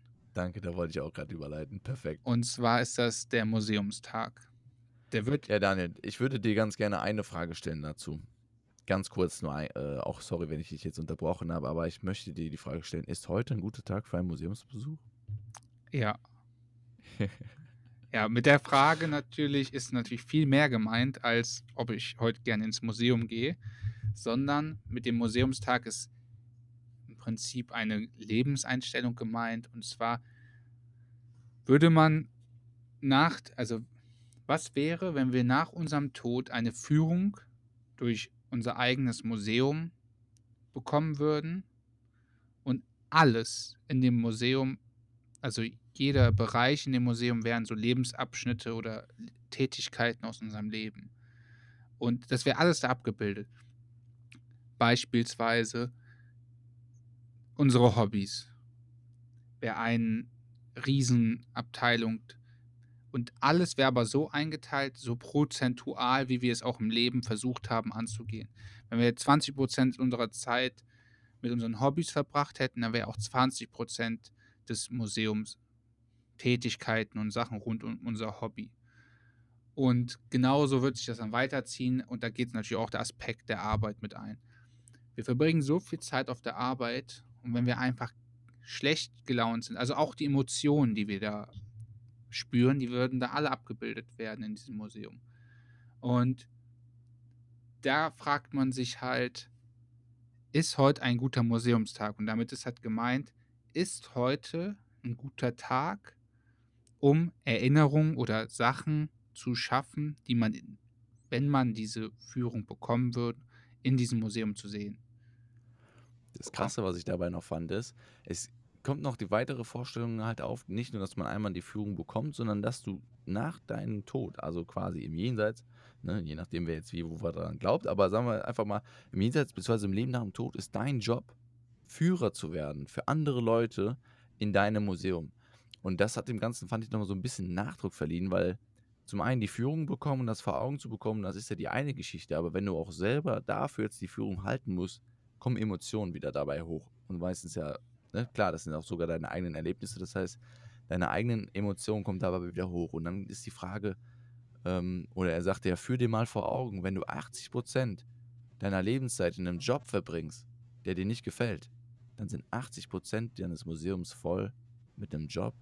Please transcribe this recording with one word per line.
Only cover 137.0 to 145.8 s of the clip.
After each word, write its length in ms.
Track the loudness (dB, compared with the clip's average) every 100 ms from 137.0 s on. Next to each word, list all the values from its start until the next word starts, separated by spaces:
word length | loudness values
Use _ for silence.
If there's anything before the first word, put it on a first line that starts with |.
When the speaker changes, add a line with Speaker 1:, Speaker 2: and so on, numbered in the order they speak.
| -2
Speaker 1:
so 60 |
ein 80 | -4
bisschen 320 | -6 -6 -4
Nachdruck 380 | -2 -4 -4 -8
verliehen, 380 | -4 -4 -2 0
weil 280 | 2 0 -2 _ _ _ _
zum 160 | -10 -4
einen 200 | 0 0
die 80 | -2
Führung 380 | -2 -2 -2 -4
bekommen 340 | -4 -2 -2
und 60 | -2
das 120 | -4
vor 200 | -2 -2
Augen 180 | -2 -4
zu 100 | -8
bekommen, 340 | -6 -4 -2
das 140 | -4 -6
ist 140 | -6
ja 60 | -6
die 120 | -2
eine 240 | -2 -2
Geschichte, 460 | -4 -8 -12 -4 -2
aber 160 | 0
wenn 100 | 0
du 120 | 0 -2
auch 160 | -4
selber 480 | -2 0 0 0 -4
dafür 440 | -2 -2 -2 -2
jetzt 160 | -4 -4
die 80 | -10
Führung 360 | -6 -4 -4
halten 300 | -4 -4 -2
musst, 280 | -4 -4 -8 _ _ _ _
kommen 140 | -4 -2
Emotionen 580 | -2 -2